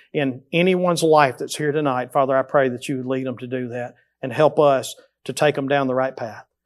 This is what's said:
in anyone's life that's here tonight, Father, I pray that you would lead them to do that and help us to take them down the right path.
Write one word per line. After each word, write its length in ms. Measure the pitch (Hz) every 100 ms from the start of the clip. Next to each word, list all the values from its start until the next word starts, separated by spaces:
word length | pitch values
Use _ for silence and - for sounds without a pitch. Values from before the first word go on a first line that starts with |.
| _
in 300 | 156 135 120 -
anyone's 480 | 170 185 180 180 165
life 380 | 165 156 143 117
that's 160 | 147 -
here 160 | 151
tonight, 420 | 147 147 127 127
Father, 240 | 151 135 135
I 60 |
pray 260 | 131 147 131
that 180 | 120 -
you 100 | 131
would 100 | 123
lead 180 | 131 131
them 120 | 120
to 80 | 123
do 220 | 127 123
that 260 | 123 123 - _ _
and 100 | 135
help 280 | 110 151 151
us 360 | 147 135 123 - _ _
to 100 | -
take 220 | 131 151 143
them 120 | 135
down 200 | 143 135
the 80 | 127
right 200 | 131 -
path. 300 | 117 101 - _